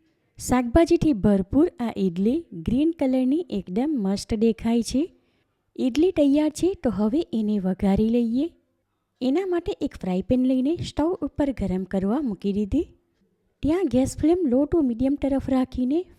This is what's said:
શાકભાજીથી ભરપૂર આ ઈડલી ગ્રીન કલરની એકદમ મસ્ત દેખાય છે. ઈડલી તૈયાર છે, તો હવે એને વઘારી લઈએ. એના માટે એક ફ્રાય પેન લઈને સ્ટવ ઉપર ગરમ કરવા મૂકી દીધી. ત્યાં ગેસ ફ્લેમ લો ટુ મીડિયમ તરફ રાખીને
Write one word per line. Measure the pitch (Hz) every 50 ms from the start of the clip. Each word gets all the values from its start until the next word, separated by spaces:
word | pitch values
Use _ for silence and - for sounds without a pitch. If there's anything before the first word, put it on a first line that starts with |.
| _ _ _ _ _ _ _ -
શાકભાજીથી | - - 254 254 247 233 - 330 339 - 339 330 - 311 269 190 170
ભરપૂર | 214 202 190 190 - - 269 320 359 - -
આ | 240 226 - 208 190
ઈડલી | 190 165 180 196 226 262 339 330 - - 165 160
ગ્રીન | - 220 269 302 330 330 -
કલરની | 285 262 254 262 254 254 285 339 - - - 196
એકદમ | - - 180 220 262 320 311 240 196
મસ્ત | 190 202 190 - - 233 214 226
દેખાય | 226 214 - - 233 233 240 226 -
છે. | - 262 330 - - _ _ _ _ _ _ _ _ _ _ _ -
ઈડલી | - 240 262 226 285 330 381 - 320
તૈયાર | 285 277 277 302 302 302 302 -
છે, | 320 359 403
તો | - - 247 190 190
હવે | 208 214 226 320 339 - -
એને | 226 214 208 214 202
વઘારી | 180 185 185 185 202 190 196 196 220 226 233
લઈએ. | 240 240 226 233 262 320 349 - _ _ _ _ _ _ _ _ _ _ _ _ _ 262
એના | 254 277 349 403 370
માટે | 349 339 339 403 415 - -
એક | - - -
ફ્રાય | - 185 180 185 - -
પેન | 254 254 254 254
લઈને | 262 254 254 285 349
સ્ટવ | - - - - - 294 339 370 - 294
ઉપર | 277 - - 294 277 240 -
ગરમ | 196 185 185 185 190
કરવા | - - 190 185 196 226 302
મૂકી | 294 233 190 - - 202 190
દીધી. | 208 214 196 - 294 359 - - _ _ _ _ _ _ _ _ _ _ _ _ _ -
ત્યાં | 277 330 381 381 262 233
ગેસ | 254 262 262 - -
ફ્લેમ | 302 302 349 370 349
લો | 254 233 262 294
ટુ | 285 359 339
મીડિયમ | 285 247 233 226 254 269 285
તરફ | - - 262 277 269 - 262
રાખીને | 262 254 262 254 - 262 254 247 294 349 370 - -